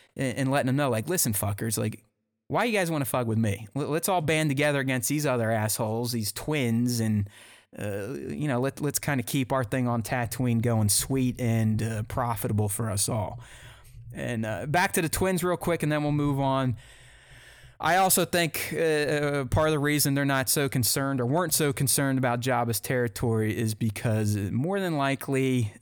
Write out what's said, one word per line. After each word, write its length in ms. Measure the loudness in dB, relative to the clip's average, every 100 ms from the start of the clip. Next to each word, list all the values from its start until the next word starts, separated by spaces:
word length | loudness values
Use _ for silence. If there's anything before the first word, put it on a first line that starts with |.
| -12 -4
and, 220 | -2 0
and 140 | 0
letting 160 | 2 2
them 80 | 2
know, 140 | 2
like, 180 | 0 0
"Listen, 240 | 0 0
fuckers, 440 | 0 -2 -2 -2 -2
like, 260 | -2 -6 _ _ _ _ -4
why 140 | -2 2
you 80 |
guys 160 | 2 2
wanna 140 | 0 0
fuck 220 | 0 2
with 100 | 2
me? 280 | 2 -2 -6 -6
L-, 120 | -2
let's 200 | -2 0
all 140 | 0
band 280 | 2 2 2
together 300 | 2 2 2
against 300 | 0 0 0
these 160 | 0 0
other 260 | 0 2
assholes, 600 | 2 0 -2 -2 -2 -2
these 200 | -2 -4
twins, 680 | -6 -4 0 2 2 2 2
and, 280 | 2 0 -2 -8 -20 -20 _ -10
uh, 360 | -6 -6 -6 -8 -8
you 180 | -4 -2
know, 120 | 0
let, 200 | -2 -2
let's 180 | -4 -2
kinda 240 | -2 -2
keep 280 | -2 -2 0
our 120 | -2
thing 240 | 0 0 0
on 140 | -2
Tatooine 580 | -2 -4 -2 -2 0 2
going 280 | 2 2 2
sweet 500 | 2 0 0 0 0
and, 400 | 0 2 2 2
uh, 200 | 0 -4
profitable 640 | -4 -4 -2 -2 -2 0 0
for 200 | -2 -2
us 200 | -2 0
all." 300 | -2 -4 -8 -14 -20 -20 -20 -20 -18 -14
And, 320 | -8 -4 -4 -4
uh, 200 | -4 -2
back 260 | 0 2
to 80 | 0
the 80 | -2
twins 340 | 0 0 2
real 140 | 0 -2
quick, 260 | -2 0
and 80 | 0
then 120 | 0
we'll 80 | 0
move 260 | 0 2 2
on. 380 | 2 2 0 -2 -8 -20 -20 -20 -20 -20 -20 -20 -20 -4
I 180 | 2 4
also 280 | 4 4 2
think, 480 | 2 0 -2 -4
uh, 60 | 0
uh, 640 | 2 2 2 2 0 0 0
part 220 | 2 2
of 40 |
the 60 | 2
reason 360 | 2 2 2 2
they're 100 | 2
not 240 | 2 2
so 180 | 0 0
concerned 540 | 0 0 0 0 0
or 60 | 0
weren't 260 | 0 2
so 180 | 2 0
concerned 460 | 0 0 2 2 2
about 220 | 2 0
Jabba's 400 | 0 0 0 -2
territory 760 | -2 0 0 0 0 2 2 0
is 200 | -2 0
because 600 | -2 0 0 2 2 0
more 440 | 0 -2 -2 -2
than 180 | -2 0
likely 760 | 0 0 -2 0 2 2 -2 -6